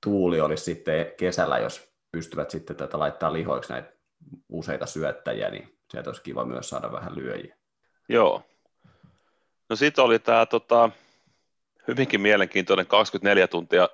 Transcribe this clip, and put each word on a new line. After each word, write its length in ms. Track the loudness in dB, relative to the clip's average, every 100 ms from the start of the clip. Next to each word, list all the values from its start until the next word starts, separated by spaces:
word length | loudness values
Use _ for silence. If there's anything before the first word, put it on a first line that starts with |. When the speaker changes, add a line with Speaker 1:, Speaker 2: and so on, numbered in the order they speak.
Speaker 1:
tuuli 380 | -2 0 2 2
olisi 220 | 0 -2
sitten 480 | -6 -6 -2 -2 -2 -4
kesällä, 420 | -4 0 0 -2
jos 340 | -4 -8 _ _ _
pystyvät 380 | -12 -10 -8 -8
sitten 260 | -10 -12 -12
tätä 240 | -8 -4
laittaa 340 | -4 -2 -4
lihoiksi 400 | -2 -4 -4 -6
näitä 200 | -12 -12 _ _ _ -20 -20 -14
useita 360 | -10 -8 -6 -6
syöttäjiä, 640 | -6 -6 -6 -8 -6 -6
niin 300 | -8 -16 _ _
sieltä 180 | -12 -12
olisi 140 | -12
kiva 220 | -10 -8 -6
myös 240 | -8 -10
saada 220 | -10 -8
vähän 240 | -10 -10 -10
lyöjiä. 420 | -8 -10 -12 _ _ _ _ _ 0
Speaker 2:
Joo. 340 | 4 4 2 -6 _ _ _ _ _ _ _ _ _ _ _ -8
No 60 | 0
sit 240 | 2 4
oli 200 | 4 4
tää, 260 | 4 4 4
tota, 440 | 0 2 4 4 2 _ _ _ _ _ _ _ _ -6
hyvinkin 340 | -2 0 2
mielenkiintoinen 680 | 4 4 2 -2 0 0 4
kaksikymmentäneljä 600 | 2 2 0 2 4 4
tuntia 420 | 0 0 2 2